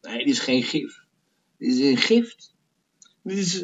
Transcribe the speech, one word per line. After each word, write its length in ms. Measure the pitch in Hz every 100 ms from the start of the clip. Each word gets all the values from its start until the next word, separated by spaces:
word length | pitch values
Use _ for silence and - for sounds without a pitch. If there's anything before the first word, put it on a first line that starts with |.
Nee, 180 | - 117
dit 80 | 135
is 120 | 127
geen 240 | - 127
gif. 420 | - 151 - - _ _ _ _ _ _
Dit 160 | 123
is 80 | 127
een 160 | 139 127
gift. 580 | - 233 233 - - _ _ _ _ _ - _
Dit 160 | 190 196
is 220 | 180 185